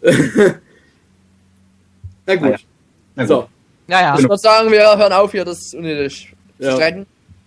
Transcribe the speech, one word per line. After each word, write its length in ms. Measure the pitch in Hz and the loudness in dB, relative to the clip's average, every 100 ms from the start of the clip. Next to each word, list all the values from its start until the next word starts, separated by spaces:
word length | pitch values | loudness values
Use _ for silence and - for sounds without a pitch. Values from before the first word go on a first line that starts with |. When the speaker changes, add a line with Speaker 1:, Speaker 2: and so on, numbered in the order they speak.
Speaker 1:
<laughs> 20 | - 143 135 - 196 - _ _ _ _ _ _ _ _ _ _ _ _ _ _ - - 370 | 0 0 0 0 0 -2 _ _ _ _ _ _ _ _ _ _ _ _ _ _ -20 -12 -6
Na 100 | 349 | -2
gut. 80 | |
Speaker 2:
Na 60 | 285 | -2
ja. 60 | - _ _ _ _ _ 139 | -4 _ _ _ _ _ -6
Na 80 | |
gut. 40 | 120 | -2
Speaker 1:
So. 200 | 131 117 _ _ _ - | -2 -4 _ _ _ -4
Speaker 3:
Ja, 140 | 185 | 0
ja. 160 | 165 139 | 2 2
Speaker 4:
Ich 100 | 165 | 0
würd 100 | 202 | 0
sagen, 320 | 220 220 220 | 2 2 4
wir 80 | 214 214 208 | 4 4 4
hören 140 | 202 | 2
auf, 200 | 185 202 | 2 0
hier 120 | 202 175 | -4 -8
das 280 | 165 - | -10 -16
unnötig 600 | 160 165 147 139 - - _ _ - | -12 -8 -8 -8 -10 -20 _ _ -8
zu 80 | 135 | -4
Speaker 1:
Ja. 60 | |
Speaker 4:
streiten. 320 | 131 160 185 196 _ _ _ | -2 -2 -4 -14 _ _ _